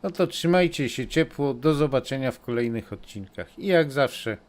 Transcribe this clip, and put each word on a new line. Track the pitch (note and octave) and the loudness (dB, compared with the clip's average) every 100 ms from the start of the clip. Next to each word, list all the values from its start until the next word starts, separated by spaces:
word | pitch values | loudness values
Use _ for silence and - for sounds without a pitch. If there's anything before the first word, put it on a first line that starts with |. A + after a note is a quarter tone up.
No | G3 | -8
to | F#3+ F#3 | -2 -2
trzymajcie | - E3 F3+ F3 - C3 | 0 2 4 4 0 -4
się | - A#2+ | -4 -2
ciepło, | - D#3+ - C#3+ | 0 0 0 -2
do | A#2+ C#3+ | 0 2
zobaczenia | D3 D3 C3+ - C3+ C3 | 2 2 0 -2 -4 -4
w | A#2+ | -4
kolejnych | - A#2+ A#2+ A#2 - | -4 -2 0 -2 -6
odcinkach. | G2+ - G#2 G2 - F2 - | -14 -12 -14 -14 -12 -14 -8
I | F#3+ | 2
jak | F3 D3+ | 4 4
zawsze | C3+ C3+ - - G#2 | 2 0 0 -6 -6